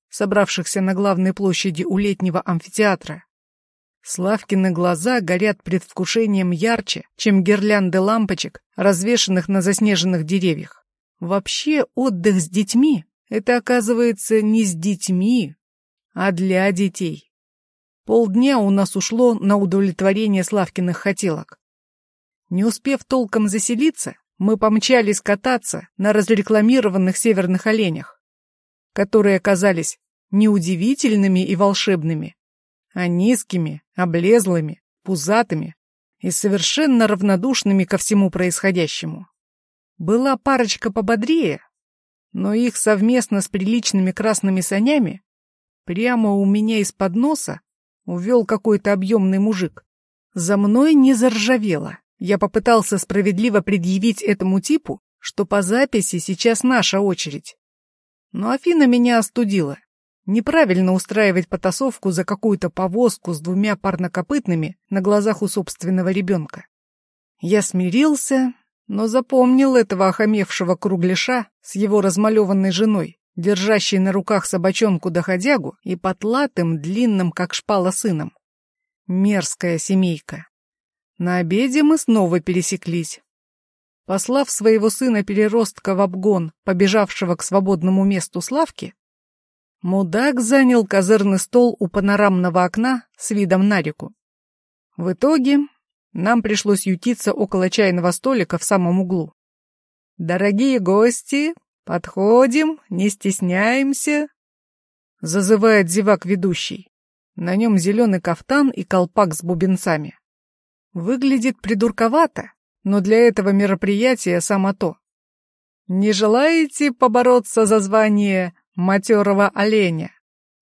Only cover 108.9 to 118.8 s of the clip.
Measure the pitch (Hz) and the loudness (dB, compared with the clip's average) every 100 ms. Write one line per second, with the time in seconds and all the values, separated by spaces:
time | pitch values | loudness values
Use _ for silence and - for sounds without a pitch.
108.9 | 185 175 - 196 151 170 175 185 185 - | 0 0 2 0 0 -4 -2 0 0 -2
109.9 | 156 151 - _ _ _ _ _ _ _ | -4 -6 -16 _ _ _ _ _ _ _
110.9 | 175 170 254 269 269 240 - 196 214 226 | -8 -4 -2 0 0 0 -4 -4 0 0
111.9 | - 196 285 320 - - _ _ _ 190 | 0 0 2 0 -2 -14 _ _ _ -2
112.9 | 202 185 220 233 220 196 196 202 190 196 | 0 2 4 4 4 2 2 2 0 0
113.9 | 202 247 254 - 175 - 202 190 196 180 | 0 2 0 0 -2 0 0 0 -2 -4
114.9 | - _ _ _ _ _ _ _ _ - | -6 _ _ _ _ _ _ _ _ -6
115.9 | 185 208 196 214 233 302 330 302 - 294 | 0 0 2 2 2 2 2 0 0 -2
116.9 | 240 254 233 254 247 - 233 214 220 196 | 2 2 4 4 2 2 0 2 2 2
117.9 | 220 214 208 202 190 180 - _ - | 2 2 2 0 0 -4 -8 _ -4